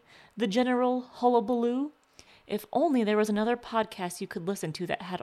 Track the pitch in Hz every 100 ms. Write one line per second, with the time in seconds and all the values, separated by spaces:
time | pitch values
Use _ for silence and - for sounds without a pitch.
0 | _ - - - 233 208 254 247 247 254
1 | 247 - 247 240 214 240 233 247 285 -
2 | _ - - - - 208 - - 330 262
3 | 208 214 214 208 214 233 - 233 220 -
4 | 180 - 196 196 170 202 165 151 175 -
5 | 175 185